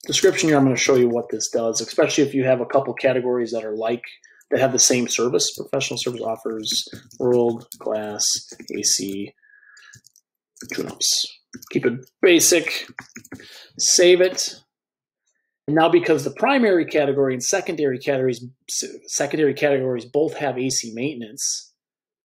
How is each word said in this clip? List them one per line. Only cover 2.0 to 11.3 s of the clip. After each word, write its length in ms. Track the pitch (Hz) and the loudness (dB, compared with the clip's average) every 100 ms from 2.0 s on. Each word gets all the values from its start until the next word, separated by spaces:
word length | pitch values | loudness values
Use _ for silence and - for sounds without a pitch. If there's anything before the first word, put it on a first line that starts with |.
| 151 - | 0 2
if 100 | 135 | 0
you 100 | 135 | 2
have 160 | 131 127 | 2 2
a 60 | 120 | 2
couple 280 | 135 127 | 0 -2
categories 560 | 117 135 127 123 123 113 | -2 0 0 0 -2 -2
that 120 | 117 | -4
are 120 | 110 107 | -6 -4
like, 280 | 113 120 - - _ _ _ | -4 -4 -8 -20 _ _ _
that 100 | 131 | 2
have 120 | 131 | 2
the 60 | 123 | 4
same 300 | - 127 117 | 2 2 0
service, 480 | - 120 151 - - | -2 0 0 0 -4
professional 420 | - 135 131 120 | -6 -4 -4 -4
service 220 | - 120 | -6 -6
offers, 680 | 113 113 113 110 107 - - 117 - - | -8 -6 -8 -8 -6 -6 -6 -14 -20 -4
world-class 1040 | 127 123 120 117 - - - 107 104 104 - - - - - - | 2 4 2 0 -8 -12 -6 -6 -6 -4 -2 -2 -6 -18 -12 -4
A 40 | |
C 500 | - - 98 98 101 - _ _ _ - - - _ _ _ _ _ _ - | -2 -2 -4 -8 -10 -14 _ _ _ -20 -20 -20 _ _ _ _ _ _ -12
tune-ups. 540 | - - - - - - | -10 -10 -4 -2 -2 -4